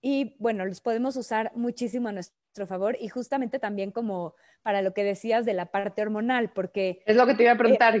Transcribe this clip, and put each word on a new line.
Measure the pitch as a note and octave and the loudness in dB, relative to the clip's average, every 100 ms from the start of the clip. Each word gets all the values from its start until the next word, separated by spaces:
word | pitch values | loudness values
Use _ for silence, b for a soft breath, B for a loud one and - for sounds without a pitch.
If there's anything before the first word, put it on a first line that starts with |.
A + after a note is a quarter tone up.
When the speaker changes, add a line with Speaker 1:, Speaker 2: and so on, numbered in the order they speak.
Speaker 1:
y | C4 C#4 B3+ - | -2 -2 -2 -4
bueno, | A3+ G#3+ F#3+ | -2 -2 -4
los | F3+ | -6
podemos | - A3+ B3+ B3+ | -4 -2 -2 -4
usar | - A3 A3 A#3 | -4 -4 -4 -4
muchísimo | A#3+ A#3+ A#3+ A#3+ A#3 | -4 -4 -4 -4 -6
a | |
nuestro | G3+ F3 _ _ - F#3+ | -8 -12 _ _ -12 -8
favor | F#3 G3+ - | -4 -2 -4
y | G#3+ | -6
justamente | B3+ A#3+ C4+ A#3+ C4+ | -8 -4 -4 -4 -4
también | G#3 G3+ G3 | -6 -6 -6
como | A#3 A3+ F#3 E3+ - b b | -6 -6 -6 -8 -12 b b
para | A3 G3+ | -4 0
lo | F#3+ | 0
que | F#3+ | 0
decías | G3+ F#3+ A3+ A3+ A#3 | -2 -2 0 0 0
de | |
la | F#3 F3 | -2 -2
parte | G3 G3 G3 | -4 -4 -4
hormonal, | G#3+ G#3+ A#3 B3+ A3+ | -4 -2 -2 0 -2
porque | - F#3 G#3 F#3+ F3+ - | -4 -6 -2 -4 -2 2
Speaker 2:
Es | A3 | 4
lo | B3 | 6
que | A3 | 6
te | |
iba | A#3+ | 6
a | A#3 | 6
Speaker 1:
eh, | |
Speaker 2:
preguntar. | A3+ C4 A#3 A3 | 6 6 6 4